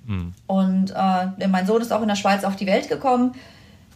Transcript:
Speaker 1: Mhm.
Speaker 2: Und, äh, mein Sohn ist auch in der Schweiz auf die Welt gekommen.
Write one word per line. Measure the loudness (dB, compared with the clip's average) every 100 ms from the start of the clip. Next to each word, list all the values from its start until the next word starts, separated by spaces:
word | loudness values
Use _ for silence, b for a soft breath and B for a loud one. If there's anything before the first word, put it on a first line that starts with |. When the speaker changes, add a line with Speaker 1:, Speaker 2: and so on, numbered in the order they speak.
| -6
Speaker 1:
Mhm. | -6 -6 -8 -2
Speaker 2:
Und, | 0 2 2 0
äh, | 0 0 0 -2 -2 0
mein | 0 2
Sohn | 0
ist | 0
auch | -2
in | 0
der | 0
Schweiz | 2 2
auf | 0 -4
die | 0
Welt | 0 0
gekommen. | -2 0 2 2 -2 B B B B B